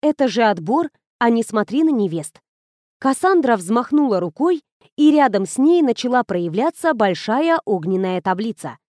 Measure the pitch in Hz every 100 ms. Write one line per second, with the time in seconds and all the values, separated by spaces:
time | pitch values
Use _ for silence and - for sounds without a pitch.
0 | 302 294 262 196 226 185 160 269 339 _
1 | _ _ 233 233 220 220 202 247 320 262
2 | 196 165 147 _ _ _ _ _ _ _
3 | 269 269 370 370 262 226 170 226 247 294
4 | 285 190 175 - 320 339 _ _ _ -
5 | 294 302 269 202 190 - 285 349 285 226
6 | 247 254 - 180 175 170 294 - 330 247
7 | 208 175 - 233 330 330 - 190 160 190
8 | 190 185 190 185 226 - 151 113